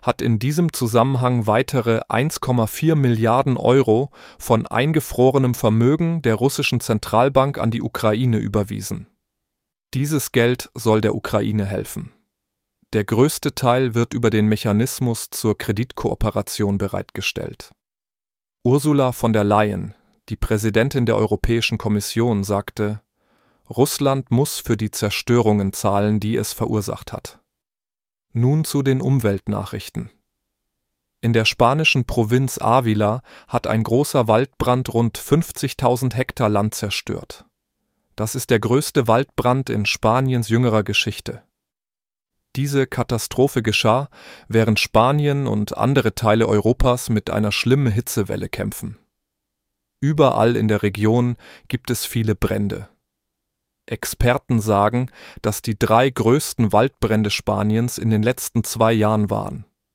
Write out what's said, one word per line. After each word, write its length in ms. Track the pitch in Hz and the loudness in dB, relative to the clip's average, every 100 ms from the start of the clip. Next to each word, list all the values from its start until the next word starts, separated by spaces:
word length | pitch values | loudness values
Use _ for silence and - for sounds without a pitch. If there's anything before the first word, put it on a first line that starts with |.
hat 180 | - - | -6 -2
in 180 | - 113 | 0 0
diesem 360 | 127 151 170 | 0 0 -2
Zusammenhang 720 | - 120 113 123 131 127 123 110 | -2 0 2 2 2 0 0 2
weitere 560 | 107 131 131 113 113 - | 0 0 -2 0 -2 0
eins 300 | - 147 - | -2 -2 -4
Komma 260 | - 123 110 | -2 0 0
vier 300 | - 160 156 | 0 0 2
Milliarden 600 | 135 113 113 120 139 123 | 2 2 2 2 2 0
Euro 540 | - 131 127 110 143 - - - | 4 4 4 2 0 -8 -20 -18
von 280 | - 113 - | 0 0 0
eingefrorenem 880 | 113 139 156 - - 131 139 131 | -2 0 -2 -2 2 4 4 0
Vermögen 640 | 120 117 110 120 156 165 165 | 0 0 4 2 2 0 -2
der 140 | 127 | 0
russischen 460 | 110 208 - - 120 | 0 0 0 -2 -2
Zentralbank 760 | - 110 - 107 131 135 139 139 | -2 -4 0 2 2 2 0 0
an 140 | 113 | -2
die 100 | 117 | -2
Ukraine 560 | 117 - 110 107 127 110 | -6 -2 -2 0 0 0
überwiesen. 680 | 107 104 104 104 98 101 - _ _ _ _ _ _ _ _ | 0 -2 -4 -6 -8 -10 -12 _ _ _ _ _ _ _ _
Dieses 380 | 127 147 156 - | -6 -2 -2 0
Geld 380 | 123 117 123 - | 2 2 2 -6
soll 260 | - 113 110 | -4 2 2
der 140 | 107 | 2
Ukraine 500 | 107 - 107 104 107 | -2 -2 -2 0 -2
helfen. 460 | 98 101 - - - _ _ _ _ _ _ _ _ | -4 -6 -8 -12 -14 _ _ _ _ _ _ _ _
Der 100 | 113 | -4
größte 540 | 104 110 143 - 147 - | 0 2 2 2 -6 -2
Teil 400 | 127 123 131 117 | 0 2 0 0
wird 180 | 117 | -2
über 160 | 117 117 | 0 0
den 160 | 107 107 | 2 2
Mechanismus 800 | 107 117 104 123 - 123 113 - | 0 0 0 0 -2 -4 -4 -8
zur 300 | - 110 104 | -4 -2 -2
Kreditkooperation 1200 | - 104 123 - - - 110 104 101 - 101 98 | -2 -4 -4 -4 -4 -2 -2 -2 -6 -4 -2 0
bereitgestellt. 960 | 101 95 - - - - - - - _ _ _ _ _ _ _ _ _ | -2 -6 -8 -8 -8 -8 -10 -12 -20 _ _ _ _ _ _ _ _ _
Ursula 480 | 120 139 147 143 127 | 0 2 2 2 2
von 220 | 120 123 | 0 0
der 100 | 110 | 2
Leyen, 540 | 101 104 107 95 98 - _ _ - | 2 2 2 -2 -8 -12 _ _ -14
die 80 | 110 | -8
Präsidentin 680 | - 110 110 107 131 143 | -2 -2 0 0 0 0
der 120 | 117 107 | 0 0
Europäischen 600 | 107 104 - 117 - 110 | 0 0 0 0 -2 -4
Kommission, 680 | 107 104 - - 117 104 | -2 -2 -2 -2 0 0
sagte, 580 | 98 101 - - 104 104 _ _ _ _ _ _ _ | 0 -2 -4 -4 -4 -4 _ _ _ _ _ _ _
"Russland 600 | - 139 - 139 135 127 | 0 0 2 0 0 0
muss 300 | 120 147 - | 0 0 -4
für 160 | - 107 | -4 -2
die 160 | 107 | -2
Zerstörungen 800 | - 104 - - 120 107 104 95 | -4 -4 -4 0 2 4 2 0
zahlen, 480 | - 107 101 104 107 | -2 0 2 2 0
die 160 | 107 120 | 0 -4
es 160 | 101 | -4
verursacht 600 | - 117 110 104 - - | -6 -4 -2 -4 -8 -10
hat." 280 | - - - _ _ _ _ _ _ _ _ _ | -14 -16 -20 _ _ _ _ _ _ _ _ _
Nun 320 | 117 123 151 | 0 2 2
zu 200 | 156 143 | 0 -2
den 160 | 135 131 | 0 0
Umweltnachrichten. 1080 | 127 135 110 98 - 104 95 107 - - - _ _ _ _ _ _ _ _ _ _ _ | 2 2 2 -2 -4 -6 -6 -10 -10 -12 -12 _ _ _ _ _ _ _ _ _ _ _
In 120 | 117 | 0
der 140 | 117 110 | 2 0
spanischen 580 | - 120 139 156 139 | 4 2 4 2 0
Provinz 540 | 123 - 107 123 135 - | -2 -2 2 2 0 -2
Ávila 640 | 107 123 117 104 104 120 - - _ | 2 2 2 2 0 -2 -8 -20 _
hat 180 | - - | -6 -2
ein 160 | 110 | -2
großer 460 | 110 117 147 139 113 | 2 0 2 0 2
Waldbrand 680 | 110 135 _ - 127 123 | 2 2 _ 0 0 0
rund 240 | 113 117 - | 0 -2 -4
fünfzigtausend 1000 | - 147 - - 135 - 131 123 127 117 | 0 0 0 -6 -8 -2 0 0 -2 -2
Hektar 320 | 131 - 113 | -6 0 0
Land 280 | 104 104 - | 2 0 -4
zerstört. 680 | 104 - - - - - _ _ _ _ _ _ _ | -6 -6 -6 -10 -10 -20 _ _ _ _ _ _ _
Das 220 | - 107 135 | -8 -6 -6
ist 140 | - | 0
der 100 | 117 | 2
größte 480 | 110 127 - - 117 | 4 2 2 0 2
Waldbrand 600 | 113 139 - 123 131 131 | 2 2 -2 0 0 0
in 160 | 110 | -2
Spaniens 640 | 101 - 113 120 131 123 110 | -2 0 2 2 2 0 0
jüngerer 360 | 113 127 107 | 2 2 2
Geschichte. 580 | 101 104 - - - - _ _ _ _ _ _ _ _ _ _ _ - | 0 -2 -4 -6 -12 -14 _ _ _ _ _ _ _ _ _ _ _ -6
Diese 300 | 139 139 131 | -2 0 0
Katastrophe 800 | - - 117 - - 135 - | -2 -4 -4 -4 0 2 2
geschah, 440 | 110 104 110 120 143 - - - _ | 0 0 2 2 -2 -12 -20 -20 _
während 320 | 113 110 107 | 2 2 2
Spanien 720 | - 110 120 147 147 143 135 | 2 2 4 2 0 0 -2
und 280 | 107 104 - | -2 -4 -2
andere 380 | 113 139 113 | 2 2 0
Teile 320 | - 110 110 110 | 0 2 4 4
Europas 640 | 104 110 123 131 123 - | 2 2 2 2 0 0
mit 180 | 110 - | -2 -2
einer 220 | - 107 | -2 -2
schlimmen 400 | - 120 135 131 | -2 2 2 2
Hitzewelle 580 | 104 - - 98 101 - | 0 -2 -4 -4 -4 -6
kämpfen. 480 | - 101 - 113 107 _ _ _ _ _ _ _ _ _ _ | -6 -6 -6 -12 -14 _ _ _ _ _ _ _ _ _ _
Überall 540 | 139 151 139 117 113 | -2 4 4 4 2
in 140 | 117 107 | 2 0
der 160 | 104 | 2
Region 520 | 104 98 107 117 123 117 - - _ | 0 0 2 2 0 -4 -12 -20 _
gibt 240 | 123 - | -8 -4
es 160 | 117 - | -6 -4
viele 300 | 120 110 104 | -2 -2 0
Brände. 520 | - 104 101 - 101 _ _ _ _ _ _ _ _ _ - | -2 0 -4 -6 -12 _ _ _ _ _ _ _ _ _ -12
Experten 760 | 113 - - 120 127 - 117 | -10 -8 0 0 0 0 -2
sagen, 500 | 107 101 104 120 127 - - - | 2 2 2 0 -6 -10 -20 -8
dass 200 | - 107 | -6 -4
die 140 | - 104 | -6 -4
drei 320 | 113 113 135 | 2 4 2
größten 640 | 127 110 139 - - 110 | 2 2 2 0 -2 2
Waldbrände 580 | 104 135 - 113 107 104 | 2 2 0 -2 0 0
Spaniens 680 | - - 101 104 107 123 - | -2 -2 -2 0 0 -2 -2
in 120 | 113 | 0
den 120 | 110 | 2
letzten 400 | 107 127 - 120 | 2 -2 -4 -4
zwei 300 | - 113 113 | -4 0 2
Jahren 380 | 113 107 110 104 | 4 2 2 0
waren. 340 | 107 101 - 104 _ _ | -2 -6 -12 -16 _ _